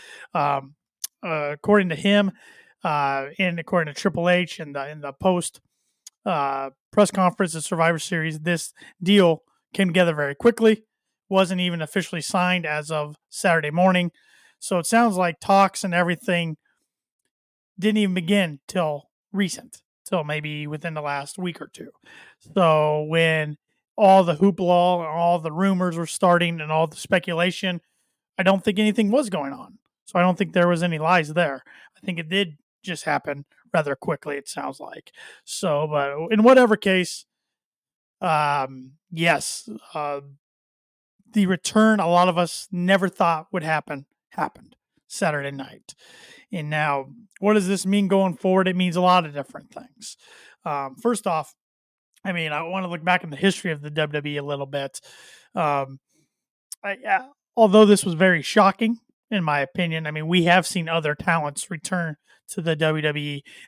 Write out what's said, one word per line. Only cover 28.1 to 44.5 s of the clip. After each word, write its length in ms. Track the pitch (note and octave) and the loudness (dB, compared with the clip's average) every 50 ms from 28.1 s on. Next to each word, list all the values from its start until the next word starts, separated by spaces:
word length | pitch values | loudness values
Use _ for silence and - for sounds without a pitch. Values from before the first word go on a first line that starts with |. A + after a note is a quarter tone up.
| _ _ _ _ _ - | _ _ _ _ _ 0
I 40 | F#3 | 2
don't 220 | F#3 G3 F#3+ - | 2 2 2 2
think 140 | G#3+ F#3+ G#3 | -2 0 2
anything 320 | G#3+ G#3+ G3+ A3+ G#3+ G3 | 2 2 2 2 0 2
was 180 | A3+ C#4+ C#4+ G#3 | 2 0 0 0
going 240 | F#3+ D#3 C#3 C#3 C3+ | -4 -6 -6 -6 -10
on. 260 | C3 - - - _ _ _ _ _ _ | -12 -16 -20 -20 _ _ _ _ _ _
So 120 | - - F3+ | -6 0 2
I 40 | F3 | 2
don't 140 | F#3 F3 | 2 2
think 180 | - G3 D#3 - | 0 -2 -2 2
there 120 | F#3 F3 | 2 2
was 160 | F3 F3 D#3+ F3 | 2 2 0 -2
any 160 | F3 E3 D3+ | -4 -4 -2
lies 360 | D#3 E3 F#3 F3 D#3 D3 D#3 | 0 2 2 2 0 0 -2
there. 280 | F3 E3+ C#3+ C3+ C3 - - - - - - _ | -2 -2 -2 -2 -8 -14 -20 -20 -20 -20 -20 _
I 60 | _ - | _ -10
think 140 | F#3 F3+ E3 | -8 -8 -8
it 120 | E3 D#3 | -8 -4
did 260 | F#3 G3 G3+ E3 D3 _ _ _ _ _ _ | -4 -4 -4 -4 -8 _ _ _ _ _ _
just 220 | F#3+ E3+ - - | -10 -10 -8 -4
happen 400 | D#3 D3 C#3 - D3+ C#3+ C#3+ C#3+ _ _ _ _ _ - | -4 -4 -4 -4 -6 -10 -10 -12 _ _ _ _ _ -2
rather 220 | E3 D3+ D3 C#3 | -2 -2 -2 -6
quickly, 440 | - - - D3+ - - D3+ C#3+ C#3 | -6 -4 -6 -6 -6 -6 -10 -10 -10
it 100 | - - | -10 -12
sounds 320 | - C#3+ C#3 C#3 C3+ - | -12 -10 -10 -10 -12 -12
like. 320 | - - - - _ - _ - - - - - _ | -16 -18 -18 -20 _ -20 _ -20 -20 -20 -20 -20 _
So, 420 | - - - G#3 F3 D3 C#3+ D#3 D3+ | -14 -10 -6 -2 -2 0 0 -2 -2
but 440 | D3+ C#3+ C#3 C#3 C#3 D3 E3 E3 A3 | -2 -2 -2 -2 -4 -6 -4 -2 2
in 100 | G#3 G#3+ | 6 8
whatever 340 | B3 C4 B3+ B3 G#3+ G#3+ | 8 8 8 8 6 4
case, 500 | - - G3+ F#3+ F#3 F3 - - - - _ _ _ _ _ _ _ _ _ _ _ _ _ _ _ _ _ _ _ F#3+ | 2 2 0 0 0 0 -2 -8 -14 -18 _ _ _ _ _ _ _ _ _ _ _ _ _ _ _ _ _ _ _ -2
um, 720 | F3 D#3 D3+ D3 D3 C#3+ C#3+ C3+ C3 C3+ C3 C3 C3 C#3+ _ _ _ | 0 0 2 2 0 0 -2 -4 -6 -10 -16 -20 -20 -20 _ _ _
yes, 580 | F3 D#3+ E3 E3+ D3+ - - - - - - - G#3+ - - - - | -8 -2 0 2 2 0 -2 -8 -10 -12 -14 -16 -16 -16 -16 -12 -10
uh, 300 | D#3 D3 C#3+ C#3+ C#3+ C#3+ C#3+ C#3 _ _ _ _ _ _ _ _ _ _ _ _ _ _ _ _ _ _ _ | -8 -6 -6 -6 -8 -12 -16 -20 _ _ _ _ _ _ _ _ _ _ _ _ _ _ _ _ _ _ _
the 140 | - G#3+ F#3+ | 0 0 2
return 560 | F3+ F#3 E3+ - - - G#3+ A3 A3 A3 G3+ | 2 0 -2 -4 -2 2 4 6 6 4 2
a 80 | E3+ E3+ | 2 2
lot 220 | F3 F3 F3+ F#3 | 4 4 4 4
of 80 | E3 F3 | 4 0
us 300 | F3 E3 - - - - F#3 | -2 -2 -4 -12 -12 -10 -6
never 380 | F3+ F3 F3+ G3 F#3 G3 F3+ | -4 2 2 2 2 2 0
thought 380 | - - D#3 E3+ E3 D#3 E3 _ - | -2 0 0 0 0 -2 -4 _ -8
would 100 | F3+ D#3 | -6 -4
happen, 440 | D#3+ D#3+ D3+ - - D3+ C#3 C#3+ _ _ _ _ _ | -2 -2 -2 -2 -6 -12 -12 -12 _ _ _ _ _
happened 440 | - - D3+ - | -8 -6 -6 -6